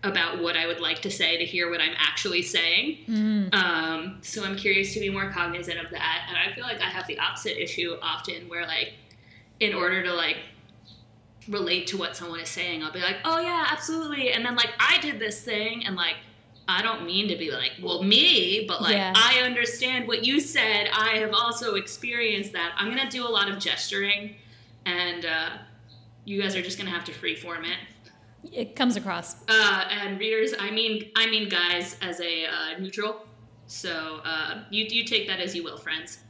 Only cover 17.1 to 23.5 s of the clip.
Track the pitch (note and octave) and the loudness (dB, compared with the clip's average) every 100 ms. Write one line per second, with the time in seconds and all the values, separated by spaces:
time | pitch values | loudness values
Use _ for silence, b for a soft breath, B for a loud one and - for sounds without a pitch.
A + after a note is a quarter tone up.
17.1 | F#3 G#3 D#3+ D#3+ B2+ B2+ B2 F3+ E3+ F#3+ | 0 2 -2 -2 -2 -2 -2 -4 0 6
18.1 | A3+ E4 A#3+ F3+ G3+ G#3+ F3 E3+ G3 F#3+ | 8 8 6 4 0 0 0 2 4 4
19.1 | G3 A#3 B3+ B3+ A#3+ A#3+ - B3+ B3+ A#3 | 6 8 6 4 2 -2 0 -2 -2 0
20.1 | A3 A#3 C#4 C#4+ C#4 A3 G#3 G#3 - A3 | 0 2 2 2 2 2 2 2 2 4
21.1 | A3 G#3+ G#3 A#3 A#3 B3 G3 G3 - A#3+ | 2 2 2 2 0 -2 -2 -4 -8 -4
22.1 | A#3+ A3+ G3+ G3+ F3+ E3+ E3+ G3+ B3 C4 | 0 2 0 -2 -4 -4 -2 -2 0 -2
23.1 | C4 B3 A3 G3+ | -2 0 2 2